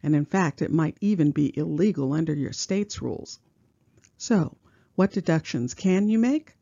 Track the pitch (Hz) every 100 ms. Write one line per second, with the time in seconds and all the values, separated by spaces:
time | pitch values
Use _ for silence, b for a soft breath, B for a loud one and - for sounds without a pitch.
0 | 147 151 151 190 175 - - 156 160 -
1 | 202 208 147 143 147 - 156 151 202 185
2 | 135 151 160 147 135 - - 196 208 -
3 | 123 101 - - _ _ _ _ _ _
4 | _ _ - 220 160 - b b b -
5 | 196 196 180 160 - 139 120 - 190 185
6 | 208 220 240 294 - _